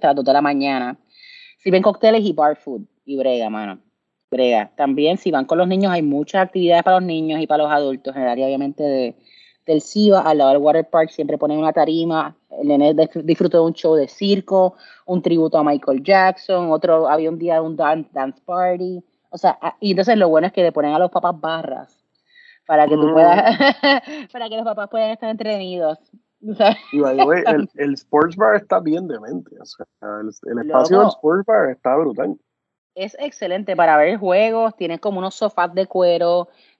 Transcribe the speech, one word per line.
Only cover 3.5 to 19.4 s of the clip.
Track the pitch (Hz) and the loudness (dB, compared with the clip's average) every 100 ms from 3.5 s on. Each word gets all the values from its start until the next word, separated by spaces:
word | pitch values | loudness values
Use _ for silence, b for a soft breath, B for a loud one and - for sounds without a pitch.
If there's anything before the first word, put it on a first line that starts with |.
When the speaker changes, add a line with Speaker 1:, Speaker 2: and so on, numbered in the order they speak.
Speaker 1:
mano. | 107 104 92 _ _ _ _ - | -8 -10 -14 _ _ _ _ -10
Brega. | 127 123 117 104 - | -2 2 2 -2 -4
También, | 139 135 151 190 | -4 0 0 -2
si | 185 | -2
van | 139 | -4
con | 135 165 | -2 0
los | 180 | 0
niños, | 190 196 | 0 0
hay | 175 | 0
muchas | 151 143 147 196 | -2 -2 -4 -2
actividades | 185 190 175 170 | -2 -2 2 2
para | 180 185 | 4 2
los | 185 | 0
niños | 160 160 156 | -4 -4 -4
y | 151 | -2
para | 151 | -2
los | 151 | 0
adultos, | 147 139 131 135 | 0 -2 -6 -10
en | 135 | -6
el | 127 | -4
área, | 120 135 | -2 -2
obviamente, | 135 139 143 | -2 -6 -4
de, | 147 135 120 - b b b b - | -2 -2 -4 -8 b b b b -2
del | 156 | -2
SIVA, | - 208 208 196 | -2 2 4 6
al | 160 151 | 4 4
lado | 135 | 4
del | 143 | 4
water | 151 160 160 | 4 2 0
park, | 170 160 | 0 -2
siempre | - 147 147 | -4 -6 -4
ponen | 151 151 | -4 -2
una | 156 | -2
tarima. | 160 151 165 165 160 151 - _ | 0 0 0 -2 -4 -4 -10 _
El | - 147 | -6 0
nene | 143 147 | 2 4
dis-, | 151 156 165 | 2 0 -2
disfrutó | 156 165 180 170 | -4 0 2 2
de | |
un | 165 | 2
show | 165 160 156 | 0 0 2
de | 135 | 0
circo, | - 202 196 - 190 185 B B B - | -4 -2 -2 0 2 2 B B B -6
un | 185 | -4
tributo | 170 170 160 160 | 0 0 2 0
a | |
Michael | 147 147 - 131 | 0 -2 -2 -4
Jackson, | 147 190 185 185 - 185 170 | 2 4 4 0 -4 -2 0
otro, | 156 170 160 151 | -2 2 2 2
había | 156 160 | 0 -2
un | 165 | -4
día | 170 | -2
de | 160 | -2
un | 160 156 | -2 -2
dan-, | 151 160 147 | -2 -2 -4
dance | 139 135 - | -8 -8 -10
party. | - 180 185 180 185 180 - _ _ | -8 -4 -2 -2 -6 -10 -14 _ _
O | |
sea, | 175 | -2